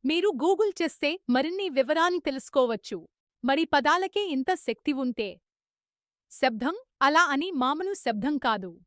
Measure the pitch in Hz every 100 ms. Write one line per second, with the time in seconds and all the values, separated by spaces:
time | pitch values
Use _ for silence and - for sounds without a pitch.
0 | 254 330 392 277 311 392 427 - 330 -
1 | 294 349 - 247 311 370 392 269 254 311
2 | 339 359 294 269 - 277 247 220 - 185
3 | 160 _ _ _ 247 277 330 285 294 339
4 | 381 403 403 269 262 370 - 220 - 269
5 | 254 226 208 175 _ _ _ _ _ _
6 | _ _ _ - 269 220 247 403 523 _
7 | 269 311 339 277 359 311 254 302 370 403
8 | - 214 254 294 247 214 185 170